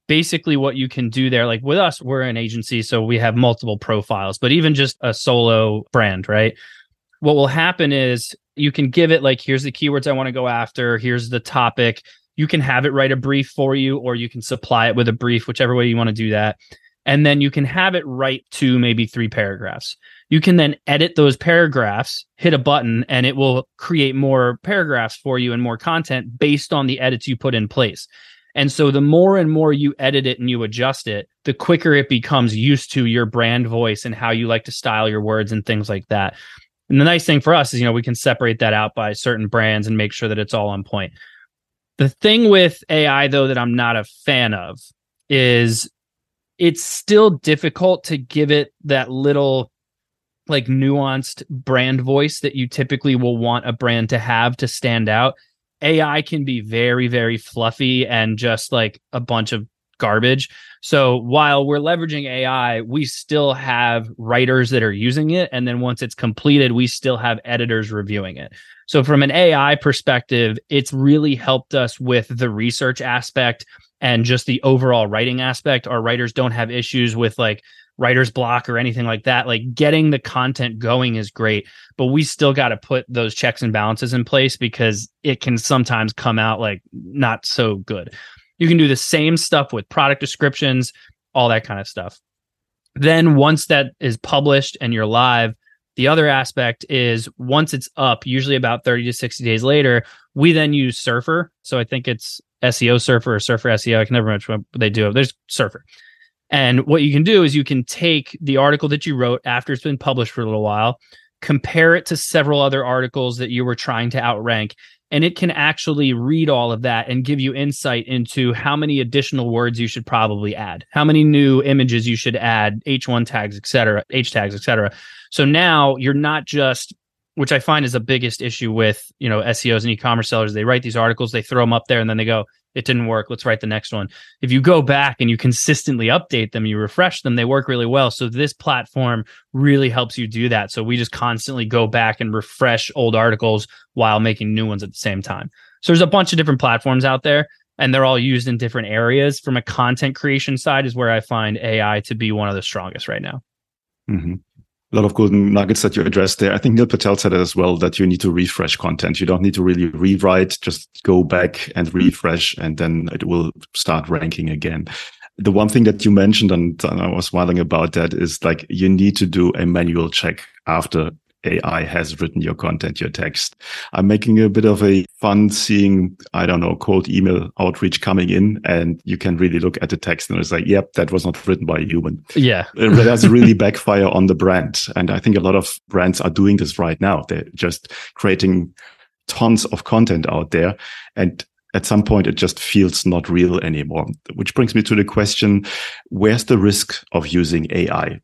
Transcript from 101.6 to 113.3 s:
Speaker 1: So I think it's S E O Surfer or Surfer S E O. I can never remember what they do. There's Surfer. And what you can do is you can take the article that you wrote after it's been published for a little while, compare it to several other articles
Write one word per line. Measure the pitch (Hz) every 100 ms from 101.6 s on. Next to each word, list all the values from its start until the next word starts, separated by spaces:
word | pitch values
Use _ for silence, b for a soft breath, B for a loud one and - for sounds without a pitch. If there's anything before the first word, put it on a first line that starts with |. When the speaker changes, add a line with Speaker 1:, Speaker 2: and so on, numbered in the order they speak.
Speaker 1:
So | - 127
I |
think | 117 131 127
it's | 113 - - _ -
S | 123 -
E | 120
O | 123
Surfer | - 120 127
or | 104
Surfer | - 113 123
S | 110 120
E |
O. | 110
I |
can | 107
never | 120 110
remember | 104 - 107 -
what | 123
they | 107
do. | 110 104
There's | 123 131 - _
Surfer. | - 104 - _ b b b b _ -
And | 143 123 127 147
what | 160
you | 147
can | 143
do | 180 208
is | 156
you | 147
can | 135 131
take | 123 - 170 151 - -
the | 143 135
article | 143 147 147
that | 147 160
you | 131
wrote | 120 123
after | 127 120 -
it's | 131
been | 151 139
published | 139 127 110
for | 127
a |
little | 110 107
while, | 107 104 113 - b b b _
compare | - 143 - 165 165
it | 180 -
to | 160
several | - 160 143 143
other | 139 135
articles | 123 127 127 139 123